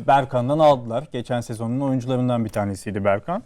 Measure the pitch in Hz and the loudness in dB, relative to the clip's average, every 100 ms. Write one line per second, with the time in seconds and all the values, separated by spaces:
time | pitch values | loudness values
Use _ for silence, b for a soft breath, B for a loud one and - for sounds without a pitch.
0 | 127 139 127 127 123 151 151 131 120 117 | 2 2 2 -2 0 4 6 4 0 -6
1 | 151 123 120 123 117 110 113 127 139 131 | -6 -8 -4 -6 -6 -6 -4 -2 0 -2
2 | 123 127 127 120 107 107 101 95 110 101 | -2 0 0 0 -2 -2 -2 -4 -6 0
3 | 101 202 185 196 | 2 2 -2 -8